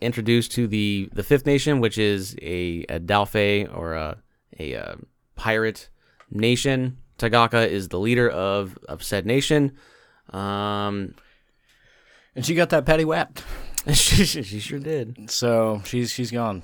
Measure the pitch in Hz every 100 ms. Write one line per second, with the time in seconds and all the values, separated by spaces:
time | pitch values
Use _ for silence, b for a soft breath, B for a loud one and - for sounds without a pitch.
0 | 117 117 107 120 117 - 117 107 104 101
1 | 95 - 101 143 139 143 139 143 113 110
2 | 104 101 95 120 76 90 87 85 - 85
3 | 87 101 101 107 101 101 101 85 82 80
4 | 78 - _ _ _ - 76 58 50 -
5 | - _ _ - 110 110 110 107 - _
6 | b b b 104 113 123 143 131 127 127
7 | - - 117 117 117 120 113 98 92 90
8 | 107 120 120 71 95 101 95 - - 71
9 | - 101 98 127 139 151 139 135 b b
10 | b b b 95 98 101 104 104 101 101
11 | 95 - b b b b b b b b
12 | b b b - 127 165 170 160 135 160
13 | 156 165 165 - - B B B - 143
14 | - - 185 156 101 104 101 143 143 156
15 | 113 120 107 - 120 113 113 107 98 123
16 | 117 - 120 120 117 95